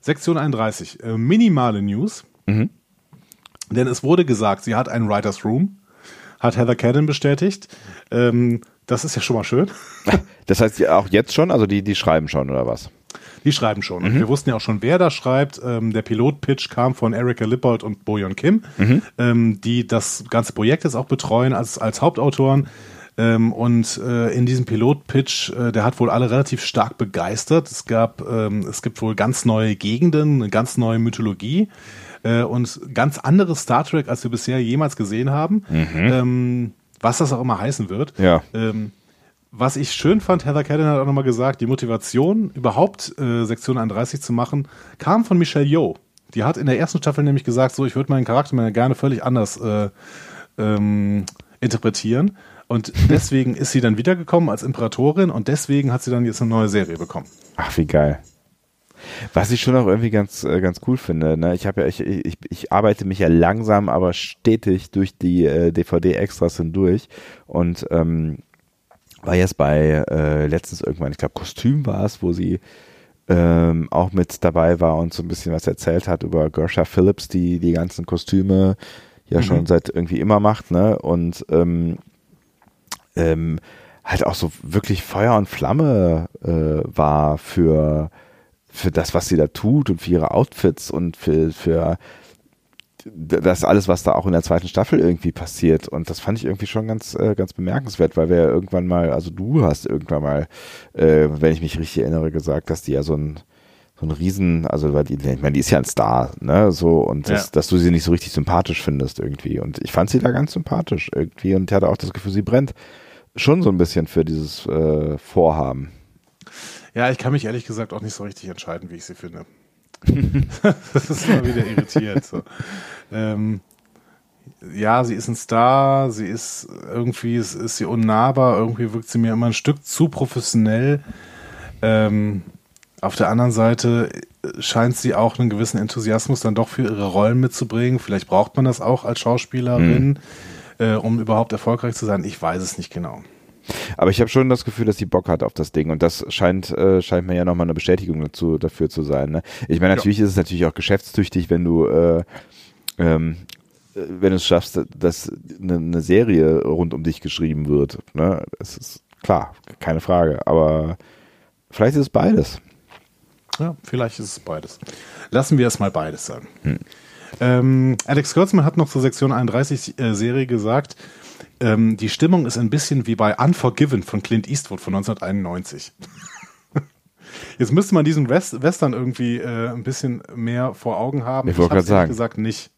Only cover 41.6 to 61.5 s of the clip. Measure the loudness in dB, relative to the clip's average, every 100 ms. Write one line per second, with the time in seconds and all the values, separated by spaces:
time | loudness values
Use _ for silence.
41.6 | -2 -2 -2 -4 -2 0 2 0 -2 -2
42.6 | -2 2 0 0 -16 -6 -2 -2 -2 -4
43.6 | -4 -2 -2 -2 -4 -6 -4 -2 -2 -4
44.6 | -6 -12 -20 -8 0 0 4 2 2 2
45.6 | 2 2 2 -4 _ _ _ -2 0 0
46.6 | 0 0 0 0 -2 0 2 2 0 2
47.6 | 2 2 -2 -2 0 0 2 0 2 0
48.6 | 0 2 2 2 0 -2 0 0 0 -4
49.6 | -2 -2 -2 _ -20 -20 -20 -20 -18 -4
50.6 | -2 2 2 0 0 -2 -4 -12 -20 _
51.6 | -4 0 -2 -2 -2 0 0 -2 -20 -20
52.6 | _ -4 -2 2 4 4 2 0 0 -2
53.6 | -2 2 2 2 2 0 2 2 2 -2
54.6 | -4 -4 -4 0 0 2 0 0 -2 -2
55.6 | 0 0 0 -2 -2 0 0 0 0 2
56.6 | 2 2 -2 -6 -8 -10 -14 _ -20 -10
57.6 | -6 -2 2 4 2 0 -8 _ _ _
58.6 | _ _ _ _ -18 -14 -2 -2 0 0
59.6 | 2 4 4 2 2 2 0 -4 -2 0
60.6 | 0 -2 -2 -2 -2 0 2 2 0